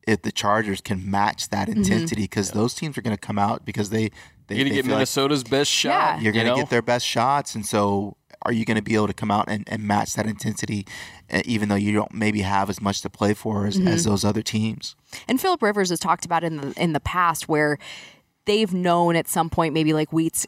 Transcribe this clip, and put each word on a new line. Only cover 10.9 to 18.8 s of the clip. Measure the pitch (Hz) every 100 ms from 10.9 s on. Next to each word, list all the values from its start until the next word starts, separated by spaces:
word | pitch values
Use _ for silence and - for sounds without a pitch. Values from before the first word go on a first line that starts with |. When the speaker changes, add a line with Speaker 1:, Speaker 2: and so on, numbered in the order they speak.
| - - - -
Speaker 1:
uh, | 92
even | - 110 104
though |
you | 101 104
don't | 104 -
maybe | 110 107 104
have | 92 98 98
as | 95
much | 101 -
to | -
play | - 104
for | 107 110 101 101
as, | 190
Speaker 2:
Mm-hmm. | 180
Speaker 1:
as | 170
those | 110 101
other | 101 104
teams? | - 107 110 - - - - - -
Speaker 2:
And | 262
Philip | 381 349
Rivers | 208 208 185
has | 165
talked | 165 175
about | 170 170
in | 170 156
the, | 139 -
in | 170
the | 147
past | - 180 175 156 -
where | 151 151 143 - - - - _ _
they've | - 208 208
known | 180